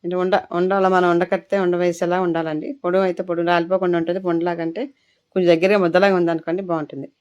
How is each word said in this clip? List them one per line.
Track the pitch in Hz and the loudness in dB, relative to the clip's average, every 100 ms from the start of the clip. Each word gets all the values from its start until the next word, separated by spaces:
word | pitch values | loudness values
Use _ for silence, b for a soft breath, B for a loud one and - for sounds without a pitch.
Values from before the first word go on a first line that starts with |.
అంటే | 175 180 | -6 -2
ఉండ, | 180 190 - 170 | 0 0 -2 -2
ఉండ | 185 196 | 0 2
అలా | 185 | 2
మనం | 185 180 | 4 2
ఉండకడితే | 170 175 190 - 202 | 2 0 -4 -2 -2
ఉండ | 180 175 | 0 0
వేసేలా | 180 175 175 180 180 | 0 -2 -2 0 0
ఉండాలండి. | 165 160 156 - 277 | -2 -4 -6 -8 -8
పొడి | 175 180 190 | -2 0 0
అయితే | 175 185 | -2 -4
పొడి | 170 170 | -2 0
రాలిపోకుండా | 175 170 190 185 170 | 0 0 0 0 0
ఉంటుంది, | 165 180 185 | -2 -4 -2
పొండలాగంటే | 165 175 170 165 165 277 _ _ _ _ | -2 -2 -4 -6 -6 -10 _ _ _ _
కొంచెం | 190 175 | -2 4
దగ్గరగా | 165 185 208 | 4 4 2
ముద్దలాగా | 180 175 196 185 | 4 4 4 4
ఉందనుకోండి | 170 165 160 175 190 | 0 -2 -4 -6 -4
బాగుంటుంది. | 165 147 143 - _ | -6 -6 -12 -14 _